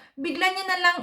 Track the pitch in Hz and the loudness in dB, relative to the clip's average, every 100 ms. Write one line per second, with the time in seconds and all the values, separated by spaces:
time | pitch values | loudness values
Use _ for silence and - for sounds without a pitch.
0 | - - 277 294 370 370 381 370 349 349 | -18 -8 -6 0 0 0 -2 2 2 2